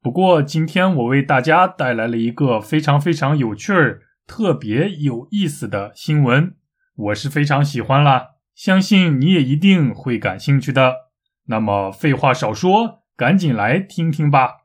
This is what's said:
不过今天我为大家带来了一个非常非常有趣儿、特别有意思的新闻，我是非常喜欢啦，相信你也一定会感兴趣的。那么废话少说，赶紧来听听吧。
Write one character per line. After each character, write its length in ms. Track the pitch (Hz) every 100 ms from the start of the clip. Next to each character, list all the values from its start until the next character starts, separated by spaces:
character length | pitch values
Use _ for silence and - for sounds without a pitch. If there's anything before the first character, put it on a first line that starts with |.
不 100 | 131
过 300 | 147 190 170
今 240 | 143 156
天 300 | 160 180 190
我 100 | 160
为 160 | 117 135
大 180 | 139 135
家 280 | 123 160 185
带 260 | - 131
来 140 | 117 113
了 100 | 117
一 140 | 113
个 280 | 120 139 110
非 200 | - 156
常 200 | 151 143
非 140 | 156
常 240 | 165 139 147
有 160 | 117
趣 180 | 104 -
儿、 300 | 190 131 - _ _
特 280 | _ - 202
别 360 | 147 110 113 196
有 380 | 156 143 117 -
意 180 | 208 175
思 200 | - 110
的 240 | 101 104
新 300 | - - 151
闻， 320 | 131 131 180 - _ _ _
我 200 | - 104
是 140 | 104 139
非 160 | 147
常 180 | 147 143
喜 160 | 143 120
欢 220 | 113 135
啦， 260 | 147 127 - _ _
相 260 | - - 190
信 400 | 190 196 175 131
你 100 | 143
也 120 | 180
一 120 | 131
定 380 | 147 196 185 135
会 240 | 104 139 117
感 220 | - 92
兴 200 | - 139
趣 140 | -
的。 220 | 131 127 127 _ _ _ _
那 140 | - 113
么 320 | 110 101 95
废 220 | 95 156
话 200 | 127 120
少 180 | 123 110
说， 520 | 110 180 202 226 - _
赶 220 | - 131 190
紧 180 | 165
来 220 | 113 104 165
听 320 | 196 - 165
听 200 | 151 147
吧。 280 | 143 123 -